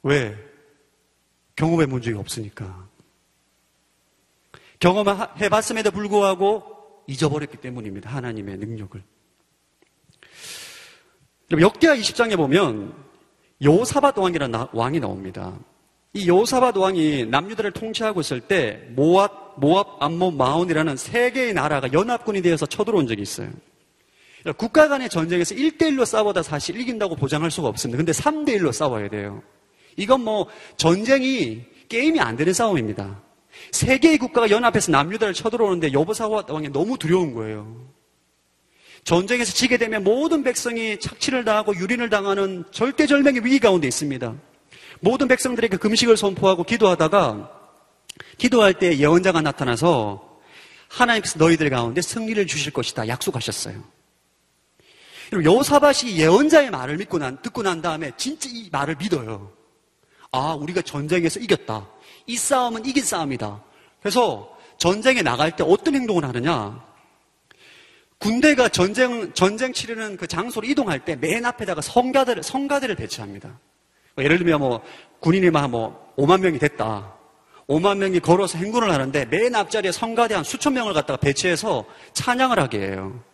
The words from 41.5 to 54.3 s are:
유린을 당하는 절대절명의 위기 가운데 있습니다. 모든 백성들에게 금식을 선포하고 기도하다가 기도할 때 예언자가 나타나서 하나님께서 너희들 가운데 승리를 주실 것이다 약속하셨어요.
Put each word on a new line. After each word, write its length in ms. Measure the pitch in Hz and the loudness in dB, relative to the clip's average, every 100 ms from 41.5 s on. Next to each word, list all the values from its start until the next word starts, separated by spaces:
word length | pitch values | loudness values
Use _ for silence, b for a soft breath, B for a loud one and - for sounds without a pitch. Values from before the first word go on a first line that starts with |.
| 214 214 190 | 0 0 -4
유린을 320 | 190 240 233 | -2 -2 0
당하는 560 | 208 196 196 196 185 165 | -2 0 0 -2 -4 -12
절대절명의 760 | - 240 277 302 285 277 254 | -4 -2 2 4 6 4 2
위기 140 | 226 269 | 2 4
가운데 280 | 214 185 147 | 6 4 2
있습니다. 480 | - 147 131 120 123 _ _ _ B B B | -2 -4 -4 -6 -8 _ _ _ B B B
모든 280 | 185 262 269 | 0 2 2
백성들에게 480 | 254 262 233 226 190 | 2 2 0 0 0
금식을 400 | 208 220 240 220 | 2 2 6 6
선포하고 480 | 202 185 190 180 | 4 2 2 2
기도하다가 840 | 170 233 202 175 160 202 147 104 101 - _ _ _ _ - - B B | 0 4 4 4 4 4 2 -2 -12 -20 _ _ _ _ -20 -20 B B
기도할 360 | 247 247 202 | 2 6 6
때 240 | 185 180 143 | 6 2 4
예언자가 440 | 147 175 185 165 | 6 6 4 2
나타나서 1000 | 151 - 127 113 170 143 107 98 - _ B B B B B | 0 -2 -2 2 2 2 0 -8 -16 _ B B B B B
하나님께서 500 | - 240 220 - 156 | 0 2 2 -2 2
너희들 320 | 160 165 151 | 4 4 2
가운데 300 | 127 117 139 | 0 -2 -4
승리를 460 | 175 233 220 214 185 | -4 -6 -4 -4 -2
주실 260 | 151 143 | -4 -4
것이다 360 | - 117 - 110 | -6 -6 -6 -6
약속하셨어요. 760 | 123 - 123 - - - - - _ _ _ _ | -4 -4 -4 -6 -8 -10 -12 -18 _ _ _ _